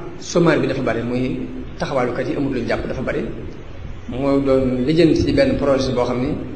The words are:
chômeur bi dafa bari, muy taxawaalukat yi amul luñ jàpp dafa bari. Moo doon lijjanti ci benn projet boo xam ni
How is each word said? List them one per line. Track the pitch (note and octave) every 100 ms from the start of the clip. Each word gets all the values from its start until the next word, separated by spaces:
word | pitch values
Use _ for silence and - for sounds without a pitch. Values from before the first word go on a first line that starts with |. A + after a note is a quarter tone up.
| - -
chômeur | - F3+ E3+ C#3+
bi | C3+
dafa | B2+
bari, | A#2+ A2+
muy | A#2 B2 B2+ B2+ B2+ - - -
taxawaalukat | F3 C#3 B2 A#2+ C3+
yi | D#3
amul | C3+
luñ | B2 A#2
jàpp | G#2+ -
dafa | C3
bari. | A#2+ B2+ - - - - - - - - -
Moo | A#2+ C#3 C#3
doon | C#3 C3 C3 B2+ B2+
lijjanti | D#3+ D#3+ C#3
ci | C#3+
benn | C3+ C3 A#2+
projet | C#3 C3 B2+
boo | A#2+
xam | A#2+ B2
ni | C3+ D#3+ -